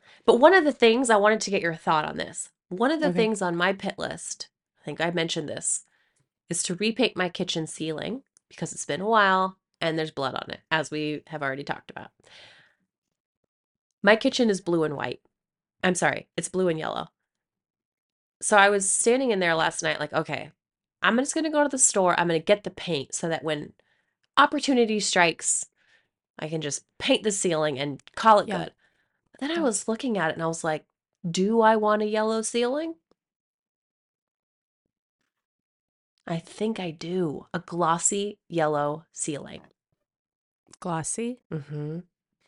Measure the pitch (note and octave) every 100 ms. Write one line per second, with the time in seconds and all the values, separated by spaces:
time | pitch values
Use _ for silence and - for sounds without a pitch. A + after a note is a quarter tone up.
0 | _ - - A#3 D4+ F#4 D4+ C4 A#3 A#3
1 | B3+ G#3 G#3 G#3+ G#3 G3 E3+ E3 - D#3
2 | D#3 D3 - - - _ - F#3 B3 D#4
3 | D4+ F3+ A3 G#3 F3+ E3+ F3+ G3 G3 -
4 | - D#3+ - - - _ _ _ - D3
5 | E3 E3+ E3 E3 D3+ D3+ - - - _
6 | _ _ _ _ - E3+ - F3 G#3+ A3+
7 | A#3 - F3+ - F#3+ E3+ D#3+ - D#3+ D3+
8 | D#3 B3 - _ _ - E3 - - D3+
9 | G3+ A3+ G3 F#3+ F#3+ - _ - E3 D#3+
10 | D#3 D#3 C3 - - - - D#3+ C#3+ D3+
11 | D3+ D3 - D#3 C3+ C3+ - - - -
12 | - _ _ - - - _ _ _ _
13 | _ _ _ _ _ _ _ _ _ _
14 | G3+ A3 C4+ C4 A#3 F#3 - E3+ D3+ C#3+
15 | - - _ _ _ _ _ _ F#3 F3+
16 | D#3+ C3 - _ E3 F#3 F#3 D#3 F#2+ -
17 | - _ _ _ _ _ _ _ _ _
18 | _ _ _ _ - G#3 G3+ G3+ G3 -
19 | A#3 B3+ C4 G3 F3 E3 D#3+ - D#3+ D3+
20 | D3 D#3 D#3+ C#3+ - _ _ _ _ _
21 | F3+ A3+ C#4+ D#4+ D#4 D4+ D4 C4+ - G3+
22 | F3+ - F3 E3 D#3+ G3+ F#3 - - D3+
23 | B2+ - E3+ D#3+ D#3+ D3+ - - _ _
24 | _ _ _ - C#4 D4 - B3+ A3+ G#3+
25 | F#3+ F#3 E3+ - - - - _ _ _
26 | _ _ _ - D#3 E3 C#3+ - - -
27 | - C4 G#3+ G3 F#3 D#3 D3+ C3 C#3+ C3+
28 | - - A3+ G#3 - G2 - - _ _
29 | _ _ _ - C4+ E4+ C#4+ G#3 - A3+
30 | C4+ G#3 D#3+ D#3+ E3 E3 E3 D#3 - _
31 | _ _ F3+ E3 G3 A3+ A3 A3+ G#3+ G#3+
32 | G#3+ G#3+ A3 A3+ A3 A#3 A#3+ C#4+ E4 E4
33 | _ _ _ _ _ _ _ _ _ _
34 | _ _ _ _ _ _ _ _ _ _
35 | _ _ _ _ _ _ _ _ _ _
36 | _ _ - E3 - - G#3+ A3 F3+ D#3
37 | E3 F#3 E3 - - F3 - E3+ E3 E3+
38 | - G3+ G3+ - - E3 D3+ D3+ D3 D#3
39 | - - - C#3+ - - - _ _ _
40 | _ _ _ _ _ _ _ - F3+ D#3+
41 | - - A#3 B3 - D#3+ C#3+ D3 D3 E3
42 | F3+ _ _ _